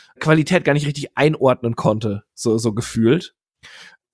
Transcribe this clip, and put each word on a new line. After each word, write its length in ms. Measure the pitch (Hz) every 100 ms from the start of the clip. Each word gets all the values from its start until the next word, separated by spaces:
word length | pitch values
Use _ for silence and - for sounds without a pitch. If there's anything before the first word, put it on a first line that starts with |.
| _ _
Qualität 440 | 156 160 139 180
gar 100 | 151
nicht 140 | 143 147
richtig 280 | 143 135 -
einordnen 600 | 151 151 131 123 117 113
konnte, 480 | 110 110 110 101 -
so, 240 | - 120 110
so 160 | 117
gefühlt. 640 | 104 - 117 113 165 - _ _ _ - - - _ _